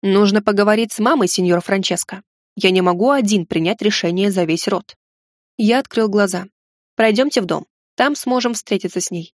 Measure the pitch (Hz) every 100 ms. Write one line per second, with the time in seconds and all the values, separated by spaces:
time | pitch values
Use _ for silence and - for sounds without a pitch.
0 | 196 190 208 208 208 202 208 214 226 -
1 | 220 311 180 - 180 175 - 196 190 175
2 | - 190 _ _ _ - 190 185 180 175
3 | 233 285 208 208 165 160 165 214 208 208
4 | 170 180 202 190 170 170 - 196 - -
5 | _ _ _ _ _ - 214 240 269 -
6 | 220 202 202 180 190 _ _ _ _ -
7 | 220 214 277 254 185 160 160 _ _ -
8 | 262 294 - 247 240 226 - 196 180 180
9 | - 175 165